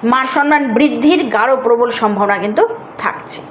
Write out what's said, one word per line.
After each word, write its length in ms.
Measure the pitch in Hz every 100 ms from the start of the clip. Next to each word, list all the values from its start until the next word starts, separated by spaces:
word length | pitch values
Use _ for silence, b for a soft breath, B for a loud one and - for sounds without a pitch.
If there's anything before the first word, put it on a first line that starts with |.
| 226
মান 140 | 254 262
সম্মান 280 | 311 285 294 277 220
বৃদ্ধির 440 | 294 233 277 359 269
গাঢ় 200 | 208 233 254
প্রবল 240 | 214 233 240 -
সম্ভাবনা 360 | 220 196 202 196
কিন্তু 180 | 196 233 453 - - -
থাকছে 380 | - - - - -